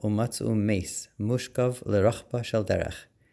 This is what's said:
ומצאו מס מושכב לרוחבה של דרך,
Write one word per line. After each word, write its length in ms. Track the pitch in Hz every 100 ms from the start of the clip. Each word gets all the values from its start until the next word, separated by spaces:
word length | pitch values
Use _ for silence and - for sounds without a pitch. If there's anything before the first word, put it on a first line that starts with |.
ומצאו 500 | 107 104 117 - 110
מס 540 | 110 104 98 90 - - -
מושכב 540 | 107 123 - - 123 123 -
לרוחבה 560 | 104 104 - - 120
של 200 | 113 110
דרך, 420 | 98 92 - - - _ _